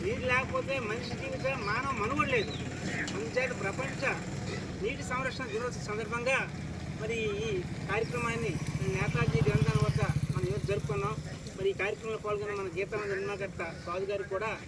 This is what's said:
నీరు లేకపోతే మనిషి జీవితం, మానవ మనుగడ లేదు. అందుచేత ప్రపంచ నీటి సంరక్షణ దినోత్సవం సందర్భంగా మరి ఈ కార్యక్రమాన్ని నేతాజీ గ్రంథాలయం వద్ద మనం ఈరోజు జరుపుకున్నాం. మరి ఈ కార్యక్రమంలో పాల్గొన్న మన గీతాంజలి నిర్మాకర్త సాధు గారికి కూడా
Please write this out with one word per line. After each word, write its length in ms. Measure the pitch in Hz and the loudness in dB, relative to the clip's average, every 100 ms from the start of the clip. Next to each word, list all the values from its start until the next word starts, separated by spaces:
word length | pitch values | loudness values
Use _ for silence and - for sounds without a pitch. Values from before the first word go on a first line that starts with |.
నీరు 220 | 359 508 359 | 0 0 4
లేకపోతే 480 | 508 539 508 494 381 | 2 4 0 0 -2
మనిషి 300 | 466 - - | 0 -2 -2
జీవితం, 560 | - 269 262 262 269 202 | -4 -4 -2 0 0 0
మానవ 260 | 226 - | 0 2
మనుగడ 360 | - 415 294 587 | 0 0 2 4
లేదు. 260 | 508 - - - - - - - - | 4 2 -2 -4 -4 -4 -2 -2 -2
అందుచేత 360 | 226 247 254 247 | 0 0 0 0
ప్రపంచ 400 | 196 196 269 - 262 196 180 - - 196 - - | -2 -2 -4 -2 -2 -2 -4 -4 -4 -4 -4 -2
నీటి 200 | 196 277 | -2 -2
సంరక్షణ 420 | - 254 262 247 494 | -2 -2 -2 -2 -4
దినోత్సవం 380 | 415 480 - | -2 -2 -4
సందర్భంగా 560 | - 415 233 240 240 262 208 - - - - - | -4 -4 -2 0 2 2 2 -4 -6 -6 -6 -4
మరి 140 | 226 453 | -2 0
ఈ 440 | 440 202 226 202 | 0 0 0 0
కార్యక్రమాన్ని 880 | 170 - - 440 220 240 254 226 220 302 - - 381 381 | -2 -4 0 0 0 0 0 0 0 0 -2 0 0 2
నేతాజీ 440 | 196 240 233 226 220 | 2 4 4 6 6
గ్రంథాలయం 360 | 208 - 220 214 | 6 6 6 6
వద్ద 160 | - 190 - - | 4 4 2 2
మనం 120 | - 127 | 0 2
ఈరోజు 180 | 135 151 | 0 2
జరుపుకున్నాం. 500 | 202 - 202 202 214 - - - - | 0 2 0 0 -2 -6 -8 -8 -2
మరి 120 | 190 | 0
ఈ 40 | |
కార్యక్రమంలో 440 | - 208 - 453 220 | 2 -2 -2 -4 -4
పాల్గొన్న 360 | 208 208 208 202 | 0 -2 0 -2
మన 80 | 196 170 | -2 -2
గీతాంజలి 380 | 196 214 403 190 | -2 -2 -2 -2
నిర్మాకర్త 460 | 196 202 196 - 170 - 175 | -2 -2 -4 -4 -6 -6 -4
సాధు 200 | 175 190 | -4 -2
గారికి 240 | 202 190 | -2 -2
కూడా 220 | 190 214 196 | -2 -2 -4